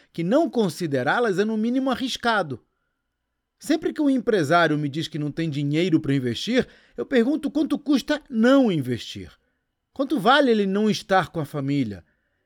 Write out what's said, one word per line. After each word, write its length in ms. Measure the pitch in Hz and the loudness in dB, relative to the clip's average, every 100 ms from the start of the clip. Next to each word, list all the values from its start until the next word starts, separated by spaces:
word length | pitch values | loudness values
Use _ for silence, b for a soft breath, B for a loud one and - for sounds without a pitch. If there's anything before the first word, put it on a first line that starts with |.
| b | b
que 100 | - | -6
não 260 | 170 269 320 | 0 2 2
considerá-las 880 | 240 202 - 170 135 127 190 240 180 | 0 -2 -2 -4 -2 0 0 0 0
é 60 | |
no 140 | 214 220 | -2 -2
mínimo 340 | 226 262 269 | -2 -2 -2
arriscado. 680 | 240 254 - 240 220 165 123 _ _ _ _ _ _ _ _ _ _ | -2 -4 -4 -2 -2 -2 -8 _ _ _ _ _ _ _ _ _ _
Sempre 360 | - 320 339 | -2 -2 -2
que 80 | - | -2
um 80 | 294 | 0
empresário 680 | 269 208 214 139 175 165 151 | 0 0 0 2 2 4 0
me 120 | 147 | -2
diz 180 | 135 151 | -6 -6
que 100 | 156 | -6
não 140 | 147 | -6
tem 180 | 135 165 | -4 -4
dinheiro 500 | 143 143 151 180 160 | -4 -2 0 2 0
para 140 | 156 | 2
investir, 540 | 139 123 113 - 254 - b b - | -2 -2 -4 -2 -2 -2 b b -12
eu 100 | - | -2
pergunto 440 | 262 226 311 285 | 2 2 0 -2
quanto 300 | 294 311 285 | -2 -2 -2
custa 420 | - 277 - 294 - | 0 0 0 -6 -4
não 400 | 226 233 277 247 | 2 6 6 4
investir. 600 | 165 123 120 - 101 90 - _ _ _ _ _ | 0 -2 -6 -8 -14 -16 -20 _ _ _ _ _
Quanto 260 | - 269 294 | -6 -2 0
vale 320 | 185 277 277 | 4 4 4
ele 160 | 220 196 | 2 2
não 220 | 196 214 | 0 0
estar 400 | 190 - 190 156 | 0 0 0 0
com 100 | 170 | -4
a 60 | 147 | -6
família? 580 | 151 135 143 117 95 - _ _ _ | -6 -2 -2 -2 -6 -16 _ _ _